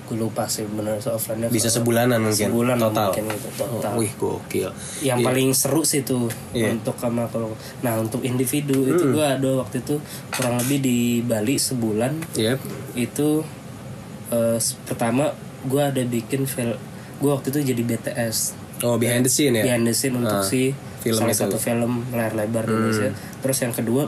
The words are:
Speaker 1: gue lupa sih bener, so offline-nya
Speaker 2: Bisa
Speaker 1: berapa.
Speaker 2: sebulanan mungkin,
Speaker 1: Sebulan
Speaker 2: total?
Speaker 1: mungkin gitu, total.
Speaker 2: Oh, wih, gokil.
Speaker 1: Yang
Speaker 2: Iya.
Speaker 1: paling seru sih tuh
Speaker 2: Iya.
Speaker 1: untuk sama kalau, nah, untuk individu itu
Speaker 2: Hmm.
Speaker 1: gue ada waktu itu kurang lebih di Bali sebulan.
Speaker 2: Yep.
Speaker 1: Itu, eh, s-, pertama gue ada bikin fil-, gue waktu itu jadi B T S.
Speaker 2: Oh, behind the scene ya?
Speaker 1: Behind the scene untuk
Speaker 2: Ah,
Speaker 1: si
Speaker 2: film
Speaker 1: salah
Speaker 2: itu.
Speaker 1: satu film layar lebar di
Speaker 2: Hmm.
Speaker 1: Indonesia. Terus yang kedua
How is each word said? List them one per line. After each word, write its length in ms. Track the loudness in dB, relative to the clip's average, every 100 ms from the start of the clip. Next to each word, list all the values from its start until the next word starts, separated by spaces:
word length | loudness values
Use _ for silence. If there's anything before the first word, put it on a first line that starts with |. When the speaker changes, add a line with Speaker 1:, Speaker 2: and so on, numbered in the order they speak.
Speaker 1:
gue 160 | -6 -4
lupa 240 | -2 -2 -4
sih 220 | -4 -4
bener, 320 | -4 -2 -2
so 160 | -2 -4
offline-nya 320 | -2 -2 0
Speaker 2:
Bisa 200 | 2 2
Speaker 1:
berapa. 80 | 2
Speaker 2:
sebulanan 400 | 4 4 4 4
mungkin, 260 | 2 2 2
Speaker 1:
Sebulan 260 | 2 2 4
Speaker 2:
total? 300 | 2 4 2
Speaker 1:
mungkin 160 | 2 -2
gitu, 180 | -4 -6 -6
total. 320 | -4 -2 -2
Speaker 2:
Oh, 80 | 0
wih, 140 | -2
gokil. 540 | -2 -4 -4 -4 -2 -2 -6 -10 -4
Speaker 1:
Yang 180 | 0 2
Speaker 2:
Iya. 80 | 2
Speaker 1:
paling 240 | 4 4
seru 280 | 2 2 2
sih 200 | 2 0
tuh 260 | 0 0 0 -4 -6
Speaker 2:
Iya. 240 | 0 0 0
Speaker 1:
untuk 200 | -4 -2
sama 260 | -2 -2 -2
kalau, 300 | -4 -4 -8 -12 -4
nah, 160 | -2 0
untuk 220 | 0 -2
individu 640 | -2 0 2 0 2 2 4
itu 140 | 4
Speaker 2:
Hmm. 120 | 4
Speaker 1:
gue 100 | 4 2
ada 240 | 2 2 0
waktu 220 | 0 -6
itu 160 | -2 -4 -4 -12 -8
kurang 300 | -2 0 0
lebih 200 | 2 2
di 160 | 4 4 4 2
Bali 340 | 2 0 2 0
sebulan. 800 | 0 0 0 2 0 -2 -4 0
Speaker 2:
Yep. 240 | 0 0 -4 -10 -8 -4
Speaker 1:
Itu, 520 | -4 0 2 2 -2 -12 -14 -14 -14 -14 -12 -14 -2
eh, 280 | 2 2 2
s-, 180 | -2 -6
pertama 480 | -8 -2 0 2 0 -2 -12 -10
gue 180 | 0 2
ada 220 | 2 0
bikin 400 | 0 -2 -2 -2 -2
fil-, 300 | -2 -4 -4 -8 -14 -14 -2
gue 140 | 0
waktu 160 | 2 0
itu 100 | 0 0
jadi 160 | 0
B 100 | 0 -2
T 120 | -4
S. 480 | -2 -2 -2 -4 -6 -14 -4
Speaker 2:
Oh, 180 | 0 2
behind 240 | 2 2
the 80 | 2
scene 240 | 4 4 4
ya? 80 |
Speaker 1:
Behind 240 | 4 4 2
the 80 | 2
scene 160 | 0
untuk 220 | 0 2 2
Speaker 2:
Ah, 80 |
Speaker 1:
si 320 | 2 2 2 0 -10 -6
Speaker 2:
film 160 | 0 2
Speaker 1:
salah 140 | 2
Speaker 2:
itu. 80 | 2
Speaker 1:
satu 140 | 0 0
film 460 | 0 0 2 0 -2
layar 240 | -2 -2 0
lebar 320 | 0 0 0
di 80 | 2
Speaker 2:
Hmm. 40 |
Speaker 1:
Indonesia. 260 | 2 2 0 -2 -10 -4
Terus 180 | 0 0
yang 140 | 0
kedua 320 | -2 0 2